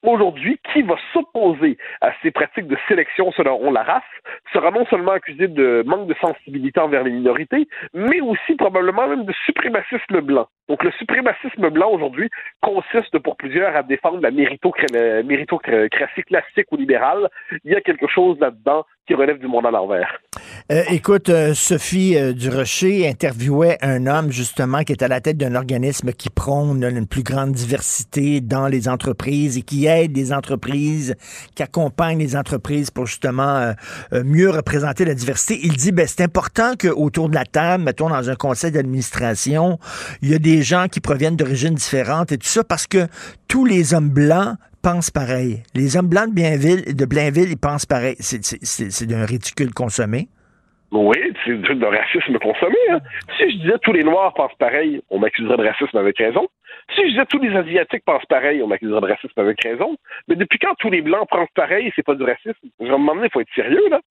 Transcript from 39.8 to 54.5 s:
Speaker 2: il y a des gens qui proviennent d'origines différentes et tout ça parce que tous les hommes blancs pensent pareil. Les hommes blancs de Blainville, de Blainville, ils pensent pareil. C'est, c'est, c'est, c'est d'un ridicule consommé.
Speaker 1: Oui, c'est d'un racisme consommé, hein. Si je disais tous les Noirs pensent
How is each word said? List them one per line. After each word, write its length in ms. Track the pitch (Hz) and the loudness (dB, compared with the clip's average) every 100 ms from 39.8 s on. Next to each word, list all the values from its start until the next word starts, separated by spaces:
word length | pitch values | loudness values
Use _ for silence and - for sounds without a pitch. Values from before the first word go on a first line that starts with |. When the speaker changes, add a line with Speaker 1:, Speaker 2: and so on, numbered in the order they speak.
| - - - - | -8 -14 -12 -6
Speaker 2:
il 80 | 139 | 0
y 40 | 156 | 2
a 20 | |
des 240 | 156 160 | 4 4
gens 240 | 127 180 180 | 4 2 0
qui 140 | - | -4
proviennent 360 | - 139 156 165 | -4 0 0 0
d'origines 380 | 139 131 151 | 0 0 0
différentes 560 | 156 - 135 113 151 170 | 0 -2 -2 0 -2 -2
et 80 | 139 | -2
tout 80 | - | -2
ça 160 | 220 | -2
parce 240 | 220 160 - | 0 -2 0
que 220 | 190 170 - - - _ | 2 0 -4 -20 -20 _
tous 160 | 254 | 2
les 300 | 254 185 151 | 4 4 4
hommes 160 | 165 147 | 2 4
blancs 460 | 139 147 165 202 214 _ _ | 4 4 4 2 -6 _ _
pensent 280 | 185 175 165 | -2 0 -2
pareil. 520 | - 127 127 127 110 117 | -4 -2 -2 -2 -4 -6
Les 220 | 127 139 156 | -2 0 2
hommes 120 | 180 | 2
blancs 200 | 180 226 | 2 2
de 60 | |
Blainville, 600 | 196 165 151 147 185 - | 0 2 2 2 2 0
de 100 | 139 131 | -2 0
Blainville, 440 | 107 147 139 180 | 0 0 2 0
ils 80 | 151 | 0
pensent 280 | 143 147 - | -2 -4 -2
pareil. 280 | 131 123 - | -2 -2 -4
C'est, 240 | 202 123 | -8 -6
c'est, 140 | 101 117 | -6 -8
c'est, 280 | - - 110 | -8 -6 -6
c'est 160 | 92 113 | -6 -4
d'un 180 | 113 | -2
ridicule 480 | 107 120 - - 135 | -2 -4 -6 -4 -4
consommé. 540 | - 120 - 107 117 190 _ _ _ _ _ _ | -2 -4 -2 -2 -2 -6 _ _ _ _ _ _
Speaker 1:
Oui, 260 | 107 104 117 - - | 2 4 4 0 -4
c'est 120 | - 117 | -4 -2
d'un 340 | 135 139 113 | 0 0 2
racisme 480 | 101 101 175 151 123 | 0 0 -2 0 0
consommé, 380 | 107 107 175 403 480 | 0 0 2 4 4
hein. 100 | 339 139 - - - | 2 -2 -16 -12 0
Si 120 | 381 | 0
je 40 | 214 | 2
disais 200 | 160 233 | 0 2
tous 100 | - | 2
les 100 | 180 | 4
Noirs 320 | 156 175 190 | 4 4 2
pensent 200 | - 139 | 0 -2